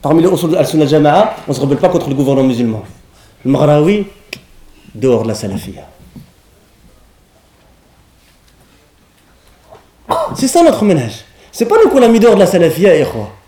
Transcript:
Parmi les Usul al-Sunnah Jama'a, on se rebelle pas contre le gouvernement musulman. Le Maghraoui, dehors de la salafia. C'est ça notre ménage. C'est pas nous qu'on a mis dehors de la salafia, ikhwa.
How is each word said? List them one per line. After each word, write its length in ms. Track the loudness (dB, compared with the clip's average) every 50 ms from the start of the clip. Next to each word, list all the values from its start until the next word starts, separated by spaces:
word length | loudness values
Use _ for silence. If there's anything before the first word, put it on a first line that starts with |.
Parmi 220 | 0 0 0 2 2
les 80 | 2
Usul 260 | 0 0 -2 -2 0
al-Sunnah 300 | 0 -2 0 0 0 0
Jama'a, 500 | 2 2 2 2 2 2 2 0 0 -2 -10 -8
on 60 | -8 -6
se 80 | -4
rebelle 160 | -2 -2 -2
pas 140 | 0 0 0
contre 180 | 0 0 -4 -4
le 60 | -4
gouvernement 340 | -2 -2 0 0 0 0 0
musulman. 360 | 0 -2 -2 -4 -4 -6 -10 -16 -20 -20 _ _ _ _ _ _ _ _ _
Le 60 | -2
Maghraoui, 560 | 0 0 2 2 2 2 2 2 0 -2 -2 -6 -12 -20 -20 _ -20 -20 _ _ -20 -20 -20 -20 -20 _ _ -20 -14
dehors 300 | -4 0 0 0 0 0
de 40 | -4
la 60 | -6
salafia. 520 | -6 -8 -8 -10 -10 -12 -12 -18 -18 -20 -20 -20 _ -20 -20 _ -20 -20 _ _ _ _ _ _ _ _ _ _ _ _ -20 _ _ _ _ _ _ _ _ _ _ _ _ _ _ _ _ _ _ _ _ _ _ _ _ _ _ _ _ _ _ _ _ _ _ _ _ _ _ _ _ _ _ _ _ _ _ _ _ _ _ _ _ _ _ _ _ -20 -20 _ _ _ _ _ -8 -6 -6 -6 -6 -6
C'est 140 | -6 -6 -2
ça 140 | 2 2 4
notre 200 | 4 2 2 0
ménage. 360 | 0 0 0 -2 -4 -8 -14 -20 _ _ _ -20 -20 _
C'est 140 | -6 -4
pas 100 | 0 2 2 2
nous 60 | 2
qu'on 120 | 4 2 4
a 60 | 4
mis 100 | 4 4
dehors 180 | 4 4 4
de 40 | 4
la 60 | 2
salafia, 520 | 2 2 2 2 0 0 2 2 2 4 2
ikhwa. 300 | 0 -2 -6 -10 -12 -12 -14 -20 _